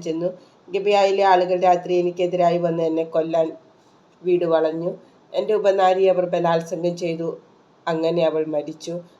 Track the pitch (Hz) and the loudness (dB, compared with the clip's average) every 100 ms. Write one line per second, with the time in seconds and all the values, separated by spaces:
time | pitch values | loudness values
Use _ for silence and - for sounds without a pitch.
0 | 170 160 175 180 - _ - 190 202 202 | -6 -4 -4 -8 -20 _ -8 -4 2 2
1 | 196 196 196 180 180 180 185 175 175 180 | 4 2 4 4 4 2 2 2 2 0
2 | 175 175 175 175 170 175 170 165 165 160 | 0 -2 -2 2 2 2 -2 0 -2 -2
3 | 165 165 160 165 160 - _ _ _ _ | -2 -2 0 0 -2 -4 _ _ _ _
4 | _ _ 175 175 170 160 156 165 170 170 | _ _ -2 0 2 2 0 -2 -6 -8
5 | - _ _ - 202 214 196 190 185 185 | -18 _ _ -6 -2 2 2 4 2 4
6 | 190 180 175 175 165 165 165 170 175 170 | 2 2 0 0 0 0 -2 -4 -4 -4
7 | 175 160 165 - _ _ _ _ 170 160 | -6 -4 -8 -10 _ _ _ _ -6 -2
8 | 160 170 160 156 156 151 143 160 - 170 | 0 0 0 0 -2 -4 -6 -12 -10 -12
9 | 175 | -14